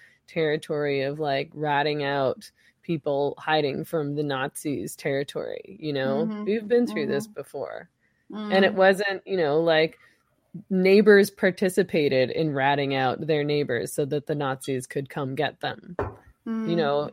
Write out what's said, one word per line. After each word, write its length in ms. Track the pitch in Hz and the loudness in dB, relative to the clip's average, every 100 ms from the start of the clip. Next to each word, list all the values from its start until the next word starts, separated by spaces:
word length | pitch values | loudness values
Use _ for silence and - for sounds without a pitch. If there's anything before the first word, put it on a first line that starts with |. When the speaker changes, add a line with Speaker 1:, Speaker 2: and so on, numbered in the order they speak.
| - _ _ | -20 _ _
Speaker 1:
territory 760 | 170 156 156 - 151 147 139 | -2 -2 -2 -4 -4 -2 0
of, 160 | 135 151 | -2 -2
like, 320 | 151 135 156 | -2 -2 -4
ratting 500 | - 151 143 147 147 | -6 -2 0 0 -2
out 460 | 143 143 131 - - _ _ _ | -2 0 0 -2 -8 _ _ _
people 520 | - 160 - 139 143 - | -6 -6 -2 -2 -2 -4
hiding 460 | - 156 143 143 | -2 0 0 -4
from 300 | 160 165 143 | -6 -4 -4
the 80 | 147 | -4
Nazis 720 | 147 135 139 - 156 123 123 - | -4 -4 -6 -6 -6 -6 -6 -8
territory, 800 | 151 139 143 - 58 50 - - | -4 -4 -4 -8 -8 -10 -14 -12
you 120 | 156 | -6
know? 340 | 139 135 135 220 | -4 -2 -2 -2
Speaker 2:
Mm-hmm. 180 | 208 | -4
Speaker 1:
We've 240 | 208 220 214 | -2 -4 0
been 180 | 240 240 | 2 2
through 200 | 208 147 | -2 -2
this 200 | 139 - | -4 -6
Speaker 2:
Mm-hmm. 80 | |
Speaker 1:
before. 560 | - 143 147 82 53 - _ _ _ - | -12 -14 -10 -10 -12 -16 _ _ _ -16
And 340 | 196 208 190 | -12 0 4
it 80 | 190 | 4
Speaker 2:
Mm. 40 | 190 | 6
Speaker 1:
wasn't, 500 | 190 190 202 190 - | 6 6 0 -6 -4
you 100 | 190 | 0
know, 240 | 151 151 | 2 2
like, 380 | 165 156 160 - _ _ _ _ _ 175 - | 4 4 2 -2 _ _ _ _ _ -18 -2
neighbors 600 | 185 185 196 214 202 202 | 2 6 8 10 8 6
participated 1000 | - 196 180 190 180 185 175 143 135 127 | 2 -2 0 0 0 0 2 2 4 2
in 220 | - 160 | 0 -2
ratting 420 | 139 135 143 139 | 0 0 2 0
out 320 | 135 131 - 156 | 0 0 -2 -2
their 160 | 151 | -2
neighbors 500 | 147 147 143 120 - | 0 -2 0 -2 -4
so 120 | - | -4
that 220 | 147 147 - | -4 -4 -4
the 80 | |
Nazis 520 | 147 139 135 - 131 - | -4 -4 -4 -4 -6 -6
could 220 | - 139 | -8 -8
come 260 | - 135 | -6 -6
get 260 | 135 143 - | -4 -6 -6
them. 360 | 135 - - 175 | -8 -10 -10 -8
You 540 | - - - _ - | -6 -8 -20 _ -8
Speaker 2:
Mm. 240 | 226 220 170 | -6 -2 0
Speaker 1:
know, 340 | 147 143 147 | 0 0 -4